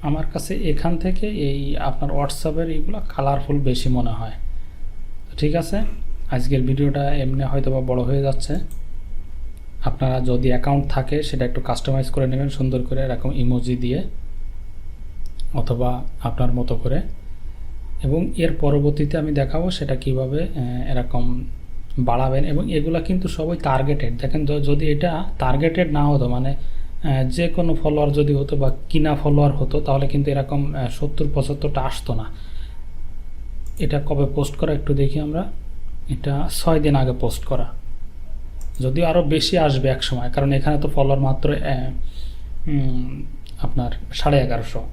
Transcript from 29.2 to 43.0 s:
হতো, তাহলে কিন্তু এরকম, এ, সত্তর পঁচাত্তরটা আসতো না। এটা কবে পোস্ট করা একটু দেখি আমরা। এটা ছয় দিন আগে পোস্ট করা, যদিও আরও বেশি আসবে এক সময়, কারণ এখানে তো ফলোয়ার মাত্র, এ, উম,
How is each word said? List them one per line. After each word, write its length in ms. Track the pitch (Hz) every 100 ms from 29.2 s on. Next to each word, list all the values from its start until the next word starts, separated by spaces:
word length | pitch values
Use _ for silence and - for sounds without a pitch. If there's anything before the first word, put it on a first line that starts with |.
| 147 143 143
হতো, 300 | 135 131 147
তাহলে 260 | 139 139 143
কিন্তু 240 | 147 139
এরকম, 440 | 139 135 143 143 143
এ, 120 | 123
সত্তর 360 | - 147 - 147
পঁচাত্তরটা 480 | 127 131 143 143 139
আসতো 320 | 131 - -
না। 120 | 113 104 - - - - - - - - - - - - - - -
এটা 220 | 143 143 147
কবে 200 | 143 139 -
পোস্ট 200 | 139 -
করা 180 | 156
একটু 200 | 147 -
দেখি 260 | 139 135 139
আমরা। 320 | 151 156 202 - - - - - -
এটা 400 | 127 143 139 143
ছয় 280 | - - 160
দিন 160 | 147 143
আগে 180 | 127
পোস্ট 320 | 123 123 - -
করা, 280 | 131 - - - - - - - - - - - -
যদিও 260 | 131 131 170
আরও 180 | 160
বেশি 340 | 147 156 - 180
আসবে 320 | 156 131 131
এক 140 | 127
সময়, 260 | - 127 123
কারণ 240 | - 139
এখানে 240 | 139 139 147
তো 80 | 147
ফলোয়ার 300 | 143 139 139
মাত্র, 340 | 135 131 -
এ, 380 | 147 147 131 127 131 - - - - - - -
উম, 560 | 147 131 123